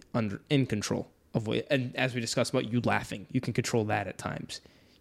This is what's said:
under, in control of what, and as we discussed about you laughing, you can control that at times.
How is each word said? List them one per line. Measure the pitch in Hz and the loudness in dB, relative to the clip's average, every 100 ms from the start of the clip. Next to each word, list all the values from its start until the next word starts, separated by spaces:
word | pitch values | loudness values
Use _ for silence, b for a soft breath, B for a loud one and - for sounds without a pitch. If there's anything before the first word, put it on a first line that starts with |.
| - | -4
under, | 123 110 101 - | -2 0 -4 2
in | 143 127 | 2 4
control | 104 - 101 - _ _ | 0 -2 -4 -4 _ _
of | - 107 | -4 0
what, | 113 - | -2 2
and | 139 127 - | 0 0 0
as | 127 120 | 0 0
we | |
discussed | 113 - 117 | -2 0 2
about | 135 107 | 0 2
you | 120 | 2
laughing, | 113 101 - 110 - | 4 2 0 -8 -4
you | 131 | -2
can | - | 0
control | 117 117 120 107 | 0 2 2 2
that | 107 95 | 0 -2
at | - | -6
times. | - - - - b b b b | -6 -6 -8 -12 b b b b